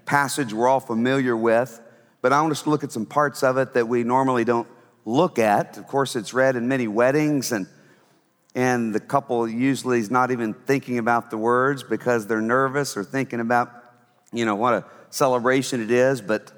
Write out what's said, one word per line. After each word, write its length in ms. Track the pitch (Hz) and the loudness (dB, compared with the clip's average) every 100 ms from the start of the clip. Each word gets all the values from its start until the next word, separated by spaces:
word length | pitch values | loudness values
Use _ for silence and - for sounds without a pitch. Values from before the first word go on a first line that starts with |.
passage 480 | - 143 139 - 123 | -2 0 0 -4 -4
we're 160 | 107 123 | 0 2
all 120 | 135 | 2
familiar 560 | - 113 123 139 127 113 | 0 -2 0 0 0 0
with, 440 | 113 113 127 - - - _ - | 2 2 0 -8 -20 -20 _ -4
but 120 | 127 | 2
I 80 | 143 | 2
want 100 | 160 | 2
us 100 | 139 | -2
to 80 | 151 | -2
look 140 | 147 | -2
at 80 | 135 | -2
some 140 | 117 107 | -8 -4
parts 360 | 147 147 - | 0 0 0
of 140 | 131 131 | 0 0
it 160 | 131 | 0
that 160 | 123 117 | 0 0
we 160 | 120 | 0
normally 400 | 117 131 135 123 | 2 2 2 2
don't 240 | 113 117 113 - _ _ | 2 0 -2 -14 _ _
look 340 | 110 131 175 120 | -2 0 0 2
at. 400 | 107 107 - - | 2 2 0 -10
Of 100 | - | -6
course, 260 | 139 131 | -2 -2
it's 200 | 123 92 | -4 -4
read 220 | 123 131 127 | 0 2 2
in 120 | 120 | -2
many 180 | 135 113 | -2 -2
weddings, 640 | 104 123 147 151 147 120 | 2 2 4 2 0 -2
and, 160 | 113 92 _ _ _ _ _ _ _ _ | -4 -6 _ _ _ _ _ _ _ _
and 400 | 127 127 123 113 | -2 0 0 -2
the 60 | 104 | -4
couple 480 | - 139 135 120 113 | -2 -2 0 -2 -2
usually 500 | 113 135 123 127 120 | 0 0 0 0 0
is 100 | 104 | 2
not 220 | 127 123 | 0 0
even 240 | 123 110 | 0 -4
thinking 440 | - - 135 131 123 | -6 -2 -2 -2 -4
about 320 | 113 117 - | 0 0 -2
the 60 | 110 | -4
words 460 | 113 123 131 139 | 0 2 0 -2
because 460 | - 110 120 120 101 | -6 -4 0 -2 0
they're 120 | 110 | -2
nervous 560 | 110 127 135 143 135 101 | 0 0 0 -2 -4 -6
or 60 | |
thinking 380 | 92 135 131 120 | -6 -4 -4 -4
about, 300 | 117 120 120 - - _ _ _ _ | 0 0 0 -8 -20 _ _ _ _
you 120 | 117 | -4
know, 100 | 113 | -2
what 200 | 101 123 | 0 2
a 100 | 104 - - - | 0 -2 -20 -12
celebration 720 | - 139 123 120 135 127 127 | 0 2 2 2 0 0 -4
it 100 | 110 | 0
is, 300 | 123 131 131 | 2 4 2
but 320 | 98 107 - | -2 -4 -4